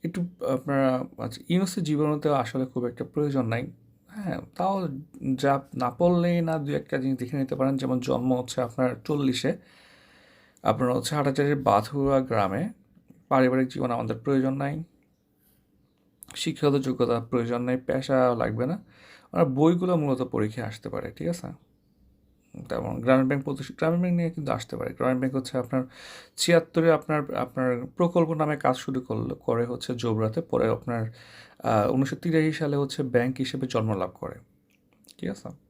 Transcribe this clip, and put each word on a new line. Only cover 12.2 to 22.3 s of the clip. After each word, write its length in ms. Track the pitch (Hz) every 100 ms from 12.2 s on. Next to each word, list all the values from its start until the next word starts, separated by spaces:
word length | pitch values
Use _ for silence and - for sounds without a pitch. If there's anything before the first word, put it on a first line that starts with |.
গ্রামে। 480 | 131 113 98 98 185 - _ _ _ - _
পারিবারিক 400 | 135 127 127 131
জীবন 220 | - 123
আমাদের 260 | 120 117 117
প্রয়োজন 360 | - 139 135
নাই, 280 | 135 139 156 165 _ _ _ _ _ _ _ _ _ _ _ _ _ -
শিক্ষাগত 460 | - - - 147 139
যোগ্যতা 400 | 127 123 120 117
প্রয়োজন 420 | 113 127 117 120
নাই, 140 | 123 127
পেশা 580 | - 131 131 131 127
লাগবে 320 | 120 120 110 127
না। 100 | 185 - - - - _
মানে 120 | -
বইগুলো 520 | 147 131 156 175 180 175
মূলত 260 | 147 127
পরীক্ষায় 440 | 127 - 107 110 110
আসতে 220 | 110 -
পারে, 240 | 98 - -
ঠিক 120 | 160
আছে? 200 | 170 - - _ _ _ _ _ _ _